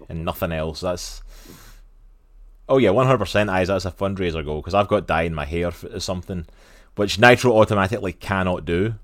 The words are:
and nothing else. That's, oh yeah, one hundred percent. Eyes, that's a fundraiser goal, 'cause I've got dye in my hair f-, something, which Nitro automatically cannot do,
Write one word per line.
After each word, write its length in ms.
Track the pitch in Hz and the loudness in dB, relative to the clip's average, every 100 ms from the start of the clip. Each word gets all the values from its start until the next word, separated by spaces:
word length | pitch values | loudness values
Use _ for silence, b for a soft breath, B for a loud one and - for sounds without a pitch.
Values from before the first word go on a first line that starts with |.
| - | -12
and 160 | 82 | -8
nothing 280 | 82 - 87 | -6 -4 -4
else. 280 | 80 80 78 | -4 -6 -6
That's, 420 | 90 87 - - B B B B B B B - - _ _ - - - - | -6 -6 -10 -14 B B B B B B B -20 -20 _ _ -20 -20 -20 0
oh 100 | 135 | 4
yeah, 120 | 107 | 4
one 160 | 104 131 | 4 4
hundred 120 | 127 | 2
percent. 320 | 98 104 104 | 2 0 0
Eyes, 180 | 95 92 | 0 0
that's 160 | 95 | -2
a 60 | 92 | -4
fundraiser 520 | - 98 95 90 80 | -4 -6 -2 -4 -4
goal, 180 | 73 76 | -6 -8
'cause 120 | 80 | 0
I've 140 | 98 101 | 0 2
got 180 | 104 80 | 0 2
dye 160 | 80 | -2
in 120 | 85 | 0
my 100 | 78 | -4
hair 240 | 71 85 87 | -6 -4 -4
f-, 160 | 85 - 95 | -6 -12 -10
something, 480 | - 92 - 90 78 b b b b - | -8 -8 -8 -10 -10 b b b b -4
which 220 | 101 98 | -2 4
Nitro 340 | 120 120 123 110 | 6 6 6 6
automatically 560 | 107 104 92 104 98 | 4 4 0 -2 -6
cannot 520 | - - 95 92 87 | -8 -4 0 0 -2
do, 300 | 78 85 107 110 | -2 0 0 -4